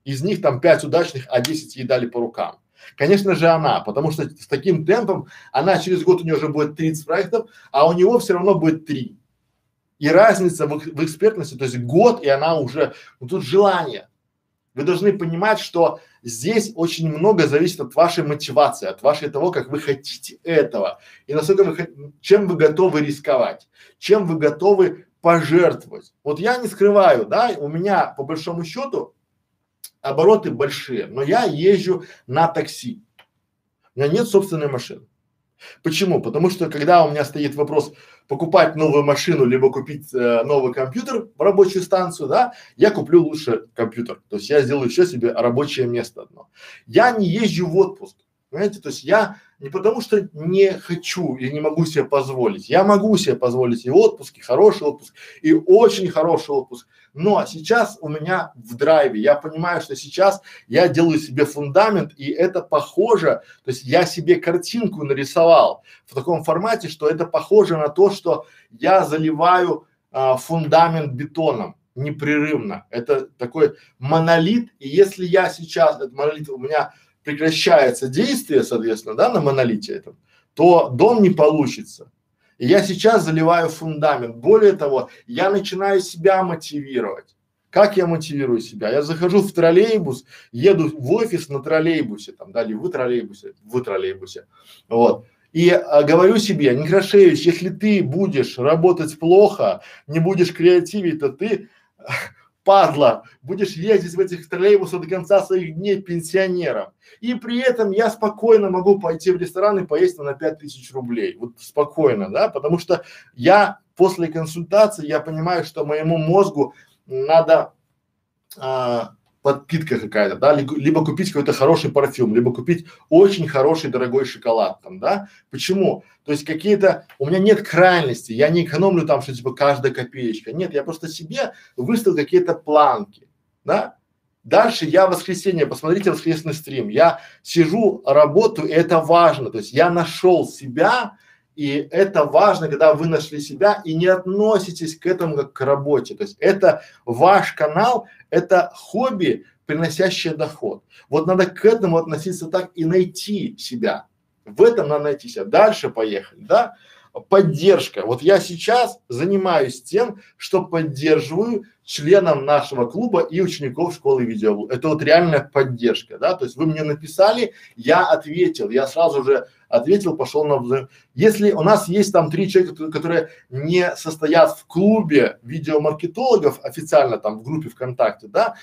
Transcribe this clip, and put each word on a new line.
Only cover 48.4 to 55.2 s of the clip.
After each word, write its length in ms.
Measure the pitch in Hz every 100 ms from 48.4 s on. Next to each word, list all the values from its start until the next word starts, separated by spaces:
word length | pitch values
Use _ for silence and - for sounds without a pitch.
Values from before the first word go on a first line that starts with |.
| _
понимаете? 320 | 147 208 208
То 80 | 143
есть 140 | -
я 340 | 131 208 196 - _ _
не 100 | 139
потому 320 | 185 208 240
что 280 | - 208 190
не 380 | 151 165 190 196
хочу 640 | 190 - 170 - 185 156 127
и 160 | 131
не 80 | 147
могу 260 | 151 160 160
себе 200 | 151 131
позволить. 640 | 139 131 131 117 95 -
Я 140 | 160
могу 340 | 196 202 214 208
себе 180 | 143 120
позволить 520 | 127 123 123 117 123
и 20 |
отпуск, 480 | 165 226 214 135 _
и 40 |
хороший 420 | - 135 208 -
отпуск, 320 | 147 143 - _